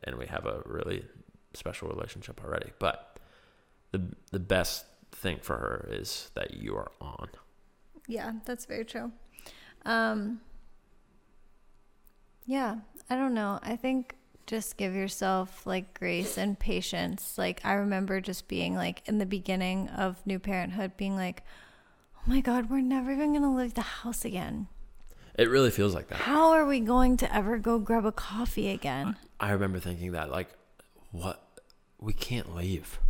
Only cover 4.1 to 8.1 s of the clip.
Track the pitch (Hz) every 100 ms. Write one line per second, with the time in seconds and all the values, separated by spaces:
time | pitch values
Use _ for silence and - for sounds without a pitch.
4.1 | - - 98 92 95 87 - - - -
5.1 | - 95 80 - 62 - - - 52 -
6.1 | - - - - 50 52 50 52 - -
7.1 | - - - - _ - _ _ 330 -